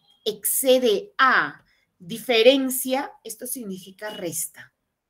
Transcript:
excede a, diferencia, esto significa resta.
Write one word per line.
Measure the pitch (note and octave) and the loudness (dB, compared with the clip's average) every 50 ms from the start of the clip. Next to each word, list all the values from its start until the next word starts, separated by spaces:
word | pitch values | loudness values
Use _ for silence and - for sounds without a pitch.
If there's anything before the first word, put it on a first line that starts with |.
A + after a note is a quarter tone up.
| _ _ _ _ - | _ _ _ _ -8
excede | A3 G3+ - - - - - - C4+ B3+ C4 B3+ A#3 G#3 G3 G3+ - _ | -8 -6 -4 -4 -4 -2 0 2 4 4 4 4 2 2 0 -2 -4 _
a, | - C4+ B3+ A3+ F#3+ D#3 C#3+ D3 - _ _ _ _ _ _ _ | 0 2 4 4 2 0 -2 -4 -12 _ _ _ _ _ _ _
diferencia, | - F3+ E3+ A3+ A3 G3 - - A3+ A3+ B3 C#4 C#4 C4 C4 B3 - - B3+ B3+ C4 D4+ - - _ - | -20 -16 -14 -14 -8 -4 0 2 6 6 6 6 6 4 -2 -4 -4 -4 -4 -4 -4 -4 -6 -12 _ -16
esto | A3 A3 - B3 | -16 -14 -12 -10
significa | A#3+ - C#4 A#3 G3+ F#3 F#3 - G3 F#3+ - G#3+ G#3+ | -10 -10 -10 -10 -10 -12 -12 -14 -18 -18 -14 -14 -14
resta. | A3 G3+ F#3 E3+ - - - - - - - - _ _ _ _ _ _ _ | -10 -10 -8 -8 -6 -8 -8 -10 -12 -16 -20 -20 _ _ _ _ _ _ _